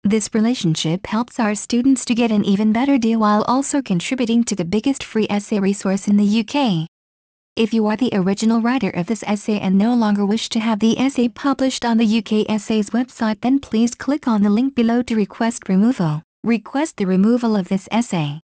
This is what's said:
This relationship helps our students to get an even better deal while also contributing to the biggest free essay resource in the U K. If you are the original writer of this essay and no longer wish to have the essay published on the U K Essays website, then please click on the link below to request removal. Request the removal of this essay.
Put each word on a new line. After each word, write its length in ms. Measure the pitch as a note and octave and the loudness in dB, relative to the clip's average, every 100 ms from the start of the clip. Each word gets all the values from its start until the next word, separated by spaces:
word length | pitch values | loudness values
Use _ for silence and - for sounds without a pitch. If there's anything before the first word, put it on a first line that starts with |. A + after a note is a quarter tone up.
This 260 | G3+ A3 G#3 | 2 0 0
relationship 720 | A3 A3+ B3+ E3+ D#3+ D#3 F3 - | 0 0 0 0 0 -2 -4 -4
helps 320 | A3 A#3+ - | -4 -4 -2
our 160 | G#3+ G#3 | -2 -2
students 500 | - A#3+ C4 C4 - | -2 0 2 2 0
to 100 | A#3 | 0
get 160 | A#3 | 2
an 140 | G#3+ G3+ | 2 2
even 280 | G3 G#3+ | 2 2
better 240 | A3 C#4 C#4 | 2 2 2
deal 220 | A3+ A3+ | 2 2
while 240 | G#3+ G#3 | 2 2
also 380 | - B3+ C#4 C#4+ | 2 0 0 -4
contributing 640 | B3 F3 - B3+ A3+ A#3 | 0 -2 -2 -4 0 0
to 120 | A#3 G3 | 0 -2
the 100 | E3+ | -2
biggest 380 | G#3 C#4 C4+ | 0 0 -2
free 240 | - A3 G#3 | -4 -2 0
essay 300 | G3+ - G#3+ | -2 -2 0
resource 480 | G3 G3+ G3 G3 - | 0 0 -2 -2 2
in 100 | G3+ | 2
the 80 | G3+ | 4
U 180 | A3 | 2
K. 440 | G#3+ D4 C4 E3 D#3+ _ _ _ _ _ _ - | 0 0 0 0 -4 _ _ _ _ _ _ -2
If 180 | A3+ | 0
you 140 | A3+ G#3+ | 2 0
are 100 | G#3+ | 0
the 140 | B3 | 0
original 480 | G3+ F#3 G3+ A3 A3+ | 0 0 0 2 2
writer 300 | A3+ C4 G3+ | 0 0 -2
of 160 | - E3+ | -4 -4
this 160 | A3 - | -6 -4
essay 340 | G#3 - G#3 | -4 -2 -2
and 200 | F#3+ G3 | 2 2
no 160 | A3 B3 | 2 2
longer 280 | G#3+ G3+ | 2 2
wish 240 | G3+ A3 - | 0 -2 -2
to 100 | A3+ | -2
have 200 | A3 G#3+ | -2 0
the 200 | A3+ - | 0 2
essay 280 | C4 C4+ A#3 | 0 0 -2
published 560 | - C#4+ C4+ C4+ - A#3+ | -2 -4 0 -2 -2 0
on 120 | A3+ | 2
the 80 | A3+ | 2
U 160 | A3+ | 0
K 240 | G#3 G#3+ - | 0 -2 0
Essays 440 | G#3+ - A3 G3+ | -4 -2 -2 0
website, 500 | A#3 B3+ - A3 G#3+ | -2 -4 -4 -4 -2
then 180 | B3 C#4 | 0 0
please 360 | - A3 A#3 - | 0 0 0 -2
click 320 | - D4+ - | -4 -2 0
on 160 | A3 | 2
the 60 | G#3 | 2
link 240 | G#3 C4+ C4+ | 2 0 0
below 260 | A3+ A#3 | 0 0
to 140 | B3 A3 | 0 -2
request 520 | G3 - A#3 - - | -2 -2 -4 -4 0
removal. 540 | F#3+ A3+ C4 E3 D3+ _ _ | 2 2 2 -2 -2 _ _
Request 540 | G#3 A#3 - C4+ D#4 - | -2 -2 -2 -4 -4 -4
the 80 | F#3+ | 0
removal 500 | F#3 G#3 B3 A#3+ G#3+ | 2 4 2 2 -2
of 120 | F3+ | -2
this 220 | F#3+ - | -4 -2
essay. 480 | A3 A#3 F3+ D3 D3+ _ | -2 0 -2 -4 -6 _